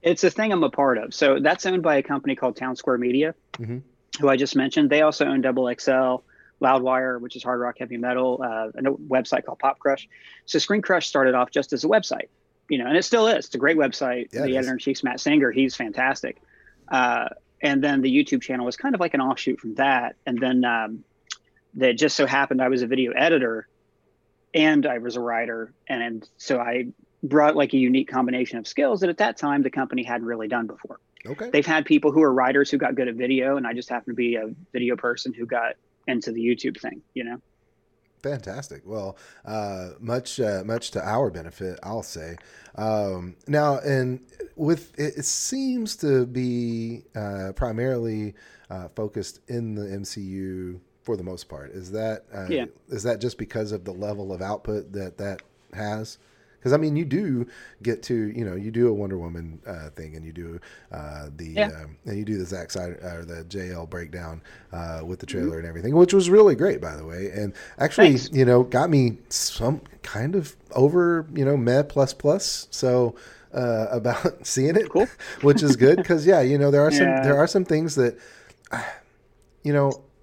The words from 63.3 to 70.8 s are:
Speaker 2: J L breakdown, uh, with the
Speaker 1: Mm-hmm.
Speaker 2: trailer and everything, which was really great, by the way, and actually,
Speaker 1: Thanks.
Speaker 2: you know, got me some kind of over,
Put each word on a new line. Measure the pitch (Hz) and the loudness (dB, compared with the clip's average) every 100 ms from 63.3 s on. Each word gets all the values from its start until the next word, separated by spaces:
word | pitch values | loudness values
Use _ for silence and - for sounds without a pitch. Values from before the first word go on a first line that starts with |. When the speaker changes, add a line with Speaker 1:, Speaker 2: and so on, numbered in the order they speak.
| 85 | -14
Speaker 2:
J | 82 98 92 | -12 -12 -10
L | 87 82 | -10 -12
breakdown, | 90 82 87 85 82 - - _ | -12 -12 -12 -12 -14 -18 -20 _
uh, | 87 85 82 | -12 -10 -10
with | 80 92 | -10 -12
the | - | -8
Speaker 1:
Mm-hmm. | 98 | -4
Speaker 2:
trailer | 82 82 | -4 -6
and | 82 | -10
everything, | 82 101 151 | -8 0 6
which | 175 | 8
was | 196 175 | 6 6
really | 202 208 | 8 8
great, | 127 175 - | 8 2 0
by | 85 76 | -6 -10
the | 80 | -12
way, | 85 98 | -8 -8
and | 95 104 - - - | -6 -6 -8 -18 -2
actually, | 147 - 185 131 | -2 8 8 8
Speaker 1:
Thanks. | - | 2
Speaker 2:
you | 143 | 4
know, | 127 123 | 6 8
got | 127 123 165 | 6 2 4
me | 147 123 107 - | 4 4 0 -8
some | - - - 117 151 - - | -6 -4 -2 -2 -2 -8 -18
kind | - 104 127 190 | -12 -6 -2 -2
of | 147 - _ | -4 -12 _
over, | - | 4